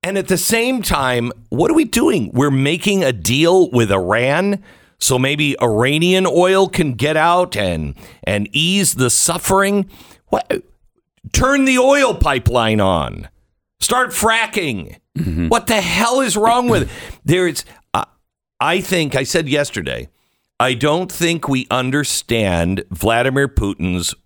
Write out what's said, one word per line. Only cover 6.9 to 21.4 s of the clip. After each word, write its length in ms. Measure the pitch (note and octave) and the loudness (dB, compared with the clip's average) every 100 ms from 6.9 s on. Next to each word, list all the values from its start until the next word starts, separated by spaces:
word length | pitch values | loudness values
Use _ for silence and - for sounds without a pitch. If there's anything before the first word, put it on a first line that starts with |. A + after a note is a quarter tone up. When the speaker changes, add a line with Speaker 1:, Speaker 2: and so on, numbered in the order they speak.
Speaker 1:
get 220 | A#2+ D3 D#3 | 0 0 2
out 400 | E3 F3 F3+ - | 2 2 0 -2
and, 380 | F#2+ E2 D2 C#2 - - | -2 -2 -6 -10 -18 -10
and 240 | - G#2 G#2 | -4 -2 -2
ease 420 | - E3 G3 F#3+ | -2 0 0 0
the 140 | C3 B2+ | 0 0
suffering. 760 | - - E3+ - G3 G3 G3+ F#3+ - - - _ | 0 -2 -2 0 0 2 0 -4 -10 -20 -20 _
What? 380 | G#3+ - - - _ _ _ _ _ - | -4 -2 -6 -8 _ _ _ _ _ -4
Turn 320 | - C4 C#4 | 0 2 2
the 140 | C4+ B3+ | 2 4
oil 360 | B3+ C#4+ C4 | 4 4 2
pipeline 680 | F#3+ D#3 C3+ - B2 A2 A2 | 2 0 2 0 2 2 2
on. 480 | G2 F2 C2 G1+ - _ _ _ _ _ | 2 2 -2 -8 -16 _ _ _ _ _
Start 300 | - B3 B3+ | -2 0 -2
fracking. 840 | - G#3+ A3+ A3 A3 E3 G#2 D#2 - _ - | -2 0 0 -2 -4 -4 -6 -10 -18 _ -6
Speaker 2:
Mm-hmm. 300 | D#3 D#2+ - | -4 -2 0
Speaker 1:
What 180 | A3+ A3+ | 0 2
the 140 | A3 | 0
hell 400 | F3 E3+ A#3 B3+ | 0 -2 0 0
is 160 | B3+ G#3+ | 0 0
wrong 320 | A3 A#3+ B3 | 2 2 2
with 140 | G#3 | 0
it? 40 | C3 - - - | -2 -8 -18 -10
There 220 | - F3+ F3+ | 0 2 0
is, 180 | C#3+ - - _ | -4 -12 -20 _
uh, 120 | - - _ _ _ _ _ | -6 -6 _ _ _ _ _
I 220 | C#3 F#3 | -2 -2
think, 340 | F#3 F#3 D3+ | 0 -2 0
I 100 | C3 | -2
said 240 | C3+ E3+ D3+ | -2 -2 0
yesterday, 600 | C#3+ C#3+ G#2+ C#2 A#1+ B1+ _ _ _ _ _ | -2 -2 -4 -6 -8 -12 _ _ _ _ _
I 160 | B2+ | -2
don't 380 | B2 D3 D#3+ F#3 | 0 0 0 -2
think 360 | - E3+ E3 | -2 -2 -2